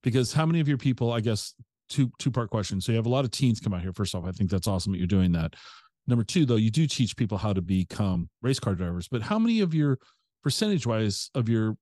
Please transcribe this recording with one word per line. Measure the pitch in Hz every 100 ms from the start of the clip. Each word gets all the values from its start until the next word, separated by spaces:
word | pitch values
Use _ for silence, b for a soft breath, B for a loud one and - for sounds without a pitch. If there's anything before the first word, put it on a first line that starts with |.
Because | 131 123 120
how | 151 160
many | 165
of | 147
your | 135
people, | 139 120 117
I | 117
guess, | 110 104 - _ - _ _
two, | - 127 -
two-part | - 123 113
question. | 113 101 98
So | 92
you | 113
have | 113
a |
lot | 127 131
of |
teens | - 131 110
come | -
out | 92
here. | 92
First | 90 98 92
off, | 87
I |
think | 90 95
that's | 95 107
awesome | 92 98
that | 92
you're | 90
doing | 98 92
that. | 85 80 - B B B _ -
Number | 120
two, | 104 185 143
though, | 117
you | 110
do | 123 156
teach | - 113 -
people | 113 101
how | 107
to | 95
become | 87 95 87 - 104 90 82 _
race | 123 135
car | - 92
drivers. | 90 87 87
But | 120
how | 110 214
many | 226 226
of | 190
your, | 156 147 127 b b b _
percentage-wise, | 143 - 214 190 120 113 107 98 - 131
of | 113
your | 113 110 104